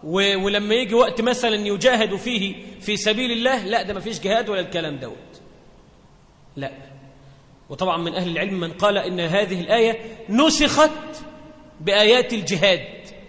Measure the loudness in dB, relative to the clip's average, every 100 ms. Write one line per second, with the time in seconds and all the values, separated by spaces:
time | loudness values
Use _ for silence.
0 | -2 0 2 2 0 0 2 0 2 4
1 | 4 4 0 2 0 0 -2 2 2 4
2 | 0 -2 -4 -2 -4 -6 -14 -12 -6 -2
3 | 0 0 0 0 0 0 0 -2 -2 -6
4 | -8 -6 0 0 0 -4 -4 -4 -6 -8
5 | -12 -14 -20 -20 -20 -20 -20 -20 -20 -20
6 | -20 -20 _ _ -20 -10 -10 -10 -20 -20
7 | -20 -20 -20 -20 -20 -20 _ -4 -2 0
8 | -2 -4 -4 -4 -4 -4 -6 0 0 2
9 | -2 -4 0 0 0 -4 0 2 2 0
10 | -8 -16 -2 4 4 4 2 4 4 2
11 | -12 -16 -16 -18 -20 -20 -20 -8 0 4
12 | 6 6 4 -2 -2 2 4 2 -2 -16
13 | -18 -20